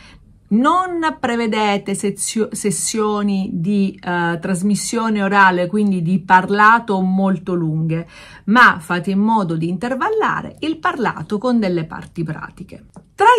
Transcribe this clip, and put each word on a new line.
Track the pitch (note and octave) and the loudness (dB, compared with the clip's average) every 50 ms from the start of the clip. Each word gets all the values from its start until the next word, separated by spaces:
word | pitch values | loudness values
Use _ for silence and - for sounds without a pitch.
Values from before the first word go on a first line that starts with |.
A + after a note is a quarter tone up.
| - - - - - - - - _ | -20 -20 -20 -20 -20 -20 -20 -16 _
Non | - G3+ A3+ C4 D4+ E4+ F4+ F#4 F4+ F4 E4 D#4+ D#4 - - | 0 2 4 4 4 4 2 0 -2 -2 -2 -2 -2 -4 -4
prevedete | - A#3+ A#3 A#3 A#3 A3 A3 G#3+ G#3+ G#3 G3+ G3+ G3+ G3+ G3 | -4 -2 -2 0 0 0 0 0 0 0 0 -2 -2 -4 -6
sezio-, | F#3+ - G3+ G3 - - - - A3+ G#3 - | -4 -2 -4 -4 -4 -6 -4 -2 -2 -2 -2
sessioni | - - - G#3 G3 - - - - A3 G#3+ G#3+ G#3 G#3 G3+ G3+ G3 F#3+ F#3+ - - | -4 -4 -4 -4 -2 -2 -4 -4 -2 -2 0 0 0 0 0 0 0 0 -2 -2 -4
di, | F3+ E3 G3+ G#3 G3+ G3 F#3+ - - | -4 -2 0 0 2 0 0 -2 -6
eh, | - F3 F3 F3 E3+ E3+ E3+ D#3+ | -6 -4 -2 -2 0 -2 -2 -4
trasmissione | E3 F#3+ F#3+ E3+ F#3+ G#3 G3+ F#3+ - - A#3 A3+ A3+ A3+ G#3+ G#3 | -4 -4 -4 0 0 0 0 0 -2 -4 -4 -2 -2 0 0 0
orale, | G3 G3 G3+ G3+ F#3+ F#3 F3+ F3 F3+ | 0 2 4 6 6 6 4 2 0
quindi | F3 G3+ G#3+ G#3 G3+ F#3+ F3+ | 0 0 0 0 0 0 0
di | D#3+ E3+ F#3+ G3 | 0 0 0 0
parlato | - - F#3 F#3 F3+ F#3+ G3 G#3 G#3+ G#3+ A#3 A#3 A3+ - G3 F#3+ | 2 4 4 4 4 4 2 4 6 6 6 4 2 0 -2 0
molto | F#3 F#3 F#3+ F#3+ G3 F#3+ F#3+ D#3+ - F#3+ F3+ | 0 0 0 2 2 0 0 -2 -4 -4 -4
lunghe, | F3 E3 D#3 D#3 D#3 E3 D#3+ D#3+ E3 E3+ - - - - - - - - | -2 -2 -2 -2 -2 -2 -2 -4 -4 -6 -10 -16 -20 -20 -20 -20 -10 -2
ma | F#3+ G#3+ B3 A#3 G3+ - F3 | 2 4 6 6 6 4 2
fate | - - F3 F3 - G3+ | -4 -4 -4 -4 -2 -2
in | F#3+ G3 | 0 0
modo | G#3 A3 A3+ G#3+ F#3+ E3 E3 | 2 2 2 0 0 -2 -2
di | E3 E3 E3+ | -2 -2 -4
intervallare | F#3 E3 A#3 B3 C4 B3+ D#4+ - A4 A4 F#4+ A#3 - - - - - - | -4 -4 -4 -4 -4 -2 -2 -2 -2 0 0 -2 -2 -4 -6 -10 -12 -8
il | - D#4+ D#4+ D#4+ | -6 -6 -6 -2
parlato | - F4+ F4 D4+ G#3+ E3+ - - D#3+ - G#3+ G3+ | -4 -4 -2 -2 -4 -4 -4 -6 -8 -6 -6 -4
con | B3 B3+ A#3+ A#3 | -2 0 0 2
delle | G#3 F#3 F3+ E3 D#3+ | 0 0 -2 -2 -4
parti | D#3+ - - - - - F3 | -6 -10 -14 -14 -12 -8 -8
pratiche. | E3 D#3 D#3 - - - - - - - - - - - - - - _ _ | -8 -8 -8 -10 -12 -16 -16 -18 -18 -18 -18 -20 -20 -20 -20 -20 -20 _ _
Tra | - G4 A#4 B4 | 2 4 4 4